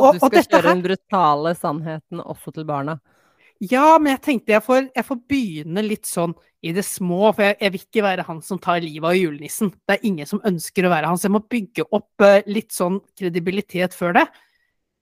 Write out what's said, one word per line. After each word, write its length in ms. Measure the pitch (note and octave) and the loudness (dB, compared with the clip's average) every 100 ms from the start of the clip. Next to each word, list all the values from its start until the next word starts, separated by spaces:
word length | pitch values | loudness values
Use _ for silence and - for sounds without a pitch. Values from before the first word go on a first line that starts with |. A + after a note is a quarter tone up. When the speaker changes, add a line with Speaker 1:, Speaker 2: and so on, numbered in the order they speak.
| C4+ | 4
Speaker 1:
Og, 60 | |
Speaker 2:
du 60 | F3+ - | 6 4
Speaker 1:
og 60 | |
Speaker 2:
skal 80 | - | 4
Speaker 1:
dette 100 | - | 4
Speaker 2:
kjøre 140 | - | 2
Speaker 1:
her 100 | - | 4
Speaker 2:
den 100 | F3+ | 2
brutale 720 | F3+ F#3+ - G3 D#3+ D3 D#3+ | 0 -4 -2 0 2 2 -2
sannheten 680 | F3 E3+ D3+ D#3+ D#3 - E3+ | -4 -4 -6 -8 -12 -12 -14
også 300 | - D#3+ - | -12 -14 -14
til 120 | D#3+ D#3 | -12 -8
barna? 340 | D3 C#3 D#3+ _ _ _ _ _ - | -6 -6 -8 _ _ _ _ _ -12
Speaker 1:
Ja, 380 | F#3+ B3+ D4+ D#4+ | -2 2 6 6
men 160 | D4 C4+ | 4 -2
jeg 40 | |
tenkte 340 | - A#3+ - G#3+ | -2 -2 2 0
jeg 80 | |
får, 240 | - B3+ C4 - | 4 0 0 -6
jeg 100 | - | -6
får 140 | B3+ - | -8 -4
begynne 560 | C#4 A3 D#3 D3+ F3+ G#3+ | -4 -4 -6 -6 -4 -4
litt 200 | G#3+ - | -6 -6
sånn 240 | - E3+ E3 _ _ | -4 -4 -6 _ _
i 80 | E3 | -6
det 100 | F3 | -6
små, 460 | G3 - F3+ F3 G#3+ G3+ | -6 -6 -4 2 2 4
for 80 | |
jeg, 140 | G3+ G3+ | 0 2
jeg 120 | G#3 | -2
vil 100 | F#3 | -4
ikke 220 | - A3 | -6 -2
være 220 | G3+ F#3 E3+ | 0 -2 -6
han 160 | D#3+ | -10
som 160 | - F#3 | -8 -8
tar 240 | - F3 | -2 -2
livet 240 | E3 D#3 E3 | -2 -4 0
av 80 | |
julenissen. 560 | F#3 F3 D3 D3 - G#3 - - | 0 0 -4 -10 -4 -4 -6 -4
Det 120 | G3+ | -2
er 80 | A3 | 0
ingen 180 | E3+ D3 | -4 -6
som 160 | G3+ | -4
ønsker 460 | A3 F3 - - F3+ | -4 -4 -6 0 2
å 20 | |
være 160 | E3 D#3 | 2 0
han, 120 | F3+ | -2
så 100 | G3 | 0
jeg 60 | G#3 | 0
må 80 | - | -2
bygge 380 | B3 F#3+ - D#3 | -6 -6 -6 -2
opp, 180 | G#3 - - | -4 -4 4
eh, 200 | G3+ G3+ G3+ | 6 6 4
litt 220 | G3+ - | -6 -6
sånn 280 | - F3+ F#3+ _ - | -4 -4 -4 _ -8
kredibilitet 800 | F#3 E3+ E3+ G3 - E3 F3+ | -6 -4 -4 -6 -6 -4 -4
før 200 | - F3 | -2 0
det. 120 | G3+ D#4+ _ _ _ _ _ _ _ | 2 0 _ _ _ _ _ _ _